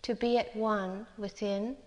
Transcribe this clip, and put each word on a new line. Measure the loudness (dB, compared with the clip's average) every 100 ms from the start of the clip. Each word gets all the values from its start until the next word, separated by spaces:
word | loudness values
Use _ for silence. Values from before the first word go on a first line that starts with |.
to | -2
be | 0 4 4
at | 2 0
one | 2 2 0 -4 -10 -8
within | -8 -4 0 0 -2 -6